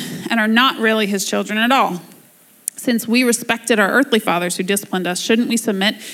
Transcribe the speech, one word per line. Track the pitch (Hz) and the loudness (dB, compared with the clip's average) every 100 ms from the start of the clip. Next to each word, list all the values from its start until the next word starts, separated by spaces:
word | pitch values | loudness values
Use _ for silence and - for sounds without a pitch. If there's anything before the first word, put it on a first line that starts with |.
| - - - | -6 -10 -4
and | 233 | 0
are | 214 | 2
not | 226 247 - | 4 4 2
really | 226 220 208 | 0 2 0
his | 202 - | -2 -2
children | 202 196 214 | -2 -2 -2
at | 233 | 2
all. | 262 196 175 - - - _ _ _ - - | 2 2 -2 -10 -20 -20 _ _ _ -14 -6
Since | - 233 - | -2 -2 0
we | 240 | 2
respected | 247 233 - 233 - 220 | 2 0 -2 -4 0 2
our | 202 | 4
earthly | 233 277 220 | 2 2 2
fathers | - 175 175 - | 0 0 -2 -4
who | |
disciplined | 185 202 - 190 175 | -2 -2 -2 -4 -2
us, | 180 | -4
shouldn't | - 226 240 | 0 0 2
we | 233 | -2
submit | 233 190 196 - - | -2 0 0 -2 -10